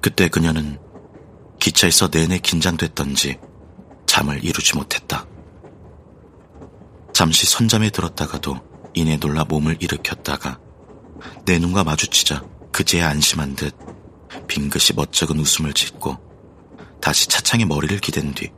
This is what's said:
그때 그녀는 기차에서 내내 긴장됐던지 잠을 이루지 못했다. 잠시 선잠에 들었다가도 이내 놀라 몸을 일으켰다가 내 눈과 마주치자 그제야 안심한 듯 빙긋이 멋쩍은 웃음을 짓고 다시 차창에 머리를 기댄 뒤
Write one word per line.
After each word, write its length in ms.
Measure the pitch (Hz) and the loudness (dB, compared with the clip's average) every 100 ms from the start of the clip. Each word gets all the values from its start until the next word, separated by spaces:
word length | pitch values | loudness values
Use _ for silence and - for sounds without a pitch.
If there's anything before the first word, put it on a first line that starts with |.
그때 280 | - - 90 | 2 4 2
그녀는 500 | 82 82 80 73 71 - - - - - - - - | 4 2 2 -2 -8 -14 -20 -20 -20 -20 -20 -20 -2
기차에서 500 | - - 92 - 92 | 0 4 4 4 4
내내 300 | 80 82 90 | 2 2 2
긴장됐던지 1000 | - 85 90 82 85 - 71 69 71 - - - - - - - - | 0 2 0 0 -4 -2 -4 -2 -2 -4 -14 -20 -20 -20 -20 -10 0
잠을 360 | - 71 71 | 0 0 -2
이루지 320 | 87 - - 73 | -2 0 0 -2
못했다. 500 | 67 - - - - - - - - - - - - - - - - - - - - - - | -4 -6 -6 -8 -8 -18 -20 -20 -20 -20 -20 -20 -20 -20 -20 -20 -20 -20 -20 -20 -20 -20 -6
잠시 320 | - 80 78 | 2 4 4
선잠에 460 | - - 113 110 107 | 2 2 4 4 2
들었다가도 680 | - 85 - 76 - - 67 - - - | 0 -4 -4 -6 -4 -6 -8 -12 -20 -8
이내 240 | - 80 78 | 0 0 2
놀라 260 | 76 76 | 0 0
몸을 320 | 78 78 76 80 | 0 0 0 -2
일으켰다가 800 | 82 78 - - - 73 69 65 - - - - - - - - | -4 -4 -6 -6 -6 -6 -6 -10 -18 -20 -20 -20 -20 -18 -18 -6
내 140 | - 87 | 2 2
눈과 260 | 87 92 | 4 2
마주치자 580 | 82 76 - - - 73 - - - | 2 0 0 2 2 -2 -8 -20 -8
그제야 360 | - - 87 82 | -2 0 2 2
안심한 480 | 73 76 - 69 69 | 2 0 0 -4 -4
듯 200 | 73 - - - - - - - - | -6 -8 -18 -20 -20 -20 -20 -18 -6
빙긋이 500 | - 71 85 - 76 | -4 -2 2 2 2
멋쩍은 420 | 73 - 78 78 | -2 0 0 0
웃음을 340 | 71 - 78 | 0 0 0
짓고 440 | 71 - - - 64 - - - - - - - - | 0 -2 -4 -8 -8 -14 -20 -20 -20 -20 -20 -20 -4
다시 280 | - 73 - | 0 0 2
차창에 360 | - - 117 | 0 2 2
머리를 340 | 104 76 76 101 | 2 0 0 -2
기댄 340 | - 90 71 | -2 -4 -4
뒤 160 | 67 - | -6 -10